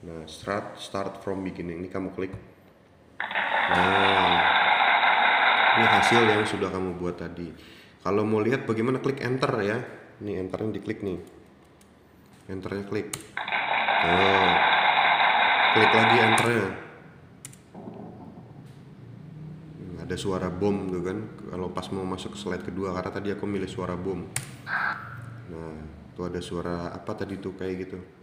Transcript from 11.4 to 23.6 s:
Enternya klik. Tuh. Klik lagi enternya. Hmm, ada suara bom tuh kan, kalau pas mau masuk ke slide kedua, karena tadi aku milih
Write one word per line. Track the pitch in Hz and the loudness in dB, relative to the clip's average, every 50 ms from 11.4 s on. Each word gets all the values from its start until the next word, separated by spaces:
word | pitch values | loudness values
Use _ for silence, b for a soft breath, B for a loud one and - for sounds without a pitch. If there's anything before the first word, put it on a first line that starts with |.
| - - - - - - - - - - - - - - - - - - - - - - | -20 -20 -20 -20 -20 -20 -20 -20 -20 -20 -20 -20 -20 -20 -20 -20 -20 -20 -20 -20 -14 -10
Enternya | 95 95 92 98 95 101 101 101 | -10 -8 -6 -6 -6 -6 -6 -4
klik. | 107 107 98 - | -4 -4 -4 -4
Tuh. | - - - - - - - - - - - - - - - - - - - - 95 92 98 98 98 98 - - - - - - - - - - - - - - - - - - - - - - - - - - | -8 -10 -10 -10 -8 -8 -6 -2 -2 -2 0 0 0 0 2 2 2 4 4 4 4 6 6 6 6 6 6 4 4 4 4 4 4 4 4 4 4 4 4 4 4 4 4 4 4 4 4 4 4 4 4 4
Klik | - 110 110 - - | 6 6 6 6 6
lagi | 113 110 - 117 120 | 6 6 6 6 6
enternya. | 113 110 113 113 107 117 120 113 101 95 95 - - - - - - - - - - - - - - - - - - - - - - - - - - - - - - - - - - - - - - - - - - - - - - - - - - - - - - - - - - - - - | 6 6 6 4 4 4 4 2 2 0 -4 -6 -12 -16 -18 -20 -20 -20 -20 -20 -20 -20 -20 -20 -18 -18 -18 -18 -20 -20 -18 -16 -14 -14 -14 -14 -14 -14 -14 -16 -16 -16 -16 -18 -18 -18 -18 -18 -18 -18 -18 -18 -18 -20 -18 -18 -18 -18 -16 -16 -16 -16 -16 -14 -14 -14 -14 -16 -16 -18 -16 -14
Hmm, | - 92 87 85 | -12 -12 -10 -10
ada | 82 - 90 87 | -6 -6 -6 -4
suara | - 101 95 90 90 90 | -2 -2 -2 0 0 -2
bom | 87 90 98 104 101 98 95 92 | -2 2 2 2 2 2 0 -2
tuh | 92 90 87 | -2 -2 -2
kan, | 92 95 107 110 113 - - - | -2 -4 -4 -6 -8 -12 -12 -12
kalau | - - 90 92 87 | -10 -6 -6 -6 -4
pas | 92 101 95 - - | -4 -6 -6 -6 -6
mau | 98 | -4
masuk | 95 92 92 90 - - - | -4 -4 -6 -6 -8 -10 -10
ke | - | -8
slide | - 92 90 87 - | -6 -6 -6 -4 -6
kedua, | - 87 92 98 95 90 90 | -6 -6 -4 -4 -2 -2 -2
karena | 92 98 92 | -4 -4 -6
tadi | 101 98 101 | -4 -4 -4
aku | 98 - - | -4 -2 -2
milih | 101 101 95 | -2 -2 -2